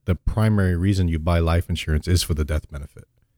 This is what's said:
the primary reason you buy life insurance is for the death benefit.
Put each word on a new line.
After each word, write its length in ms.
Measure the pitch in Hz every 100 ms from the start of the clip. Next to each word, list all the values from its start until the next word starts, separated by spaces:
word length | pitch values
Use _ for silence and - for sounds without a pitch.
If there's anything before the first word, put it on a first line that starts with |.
| -
the 100 | 87
primary 640 | - - 110 104 92 87
reason 320 | 95 95 87
you 100 | 80
buy 200 | 80 85
life 280 | 82 85 -
insurance 380 | 85 - 78 -
is 160 | 87
for 120 | - 76
the 100 | 73
death 240 | 76 -
benefit. 320 | 73 73 - - _ _